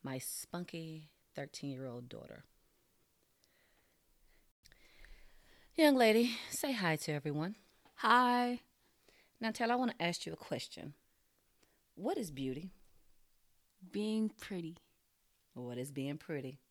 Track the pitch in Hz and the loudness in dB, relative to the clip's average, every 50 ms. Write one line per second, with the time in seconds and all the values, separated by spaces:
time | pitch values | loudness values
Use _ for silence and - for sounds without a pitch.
0 | - 139 131 131 - - - - - _ - 175 175 - - 165 165 160 160 160 | -6 -6 -6 -6 -6 -8 -8 -10 -10 _ -8 -8 -8 -8 -10 -10 -10 -10 -12 -14
1 | 156 151 _ _ _ _ _ 143 143 139 - - - 139 135 127 135 131 120 123 | -16 -20 _ _ _ _ _ -10 -10 -10 -10 -8 -8 -6 -6 -6 -8 -8 -8 -10
2 | 123 123 - - - - - - - _ _ _ _ _ _ _ _ _ _ _ | -12 -12 -14 -14 -14 -14 -16 -18 -20 _ _ _ _ _ _ _ _ _ _ _
3 | _ _ _ _ _ _ _ _ _ _ _ _ _ _ _ _ _ _ _ _ | _ _ _ _ _ _ _ _ _ _ _ _ _ _ _ _ _ _ _ _
4 | _ _ _ _ _ _ _ _ _ _ _ _ _ - - _ - - - - | _ _ _ _ _ _ _ _ _ _ _ _ _ -20 -20 _ -20 -20 -20 -20
5 | - - - - - - - - - - - - - - - - 311 294 277 254 | -20 -20 -20 -20 -20 -20 -20 -20 -20 -20 -20 -20 -20 -6 4 6 8 8 10 8
6 | 240 220 214 226 240 247 226 - - - - - - 285 262 220 190 165 156 151 | 8 8 8 8 6 4 0 -6 -8 -8 -6 -4 -2 -2 0 2 2 2 2 2
7 | - - 151 147 - 156 143 151 156 185 220 - _ _ _ _ _ - _ - | 0 -2 -2 -2 -2 -2 -2 0 -2 -2 -4 -10 _ _ _ _ _ -20 _ 0
8 | - 220 233 247 254 247 247 247 247 247 247 240 _ _ _ _ _ _ _ _ | 4 6 8 8 8 6 4 2 2 0 -2 -6 _ _ _ _ _ _ _ _
9 | _ _ _ _ _ _ _ _ 226 226 220 - 240 226 240 247 254 233 - - | _ _ _ _ _ _ _ _ -4 -4 -2 0 0 2 2 2 2 0 0 0
10 | 170 170 170 - - 165 160 - - - - - - - - - - 151 147 _ | -2 -2 -2 -2 -6 -8 -8 -10 -6 -6 -6 -6 -6 -10 -12 -12 -12 -14 -14 _
11 | _ _ _ _ _ _ _ _ _ _ _ _ _ _ _ _ _ _ _ - | _ _ _ _ _ _ _ _ _ _ _ _ _ _ _ _ _ _ _ -6
12 | 185 262 381 320 226 160 143 131 135 131 127 143 170 185 - - - - - - | -4 -4 -2 -2 -4 -6 -6 -4 -4 -4 -4 -6 -8 -12 -14 -18 -20 -20 -20 -20
13 | _ - - _ - _ _ _ _ _ _ _ _ _ _ _ 190 180 180 202 | _ -20 -20 _ -20 _ _ _ _ _ _ _ _ _ _ _ -20 -6 -4 -2
14 | 208 214 220 220 220 214 214 - - - 202 180 170 160 175 - _ _ _ _ | -2 0 0 0 0 -2 -4 -8 -12 -8 -8 -6 -6 -8 -12 -14 _ _ _ _
15 | _ _ _ _ _ _ _ _ _ _ _ 120 123 120 120 123 127 143 139 139 | _ _ _ _ _ _ _ _ _ _ _ -10 -8 -6 -6 -6 -6 -6 -6 -4
16 | 135 139 147 156 - - 160 143 123 131 139 - _ _ | -4 -4 -4 -6 -6 -6 -6 -6 -6 -8 -12 -12 _ _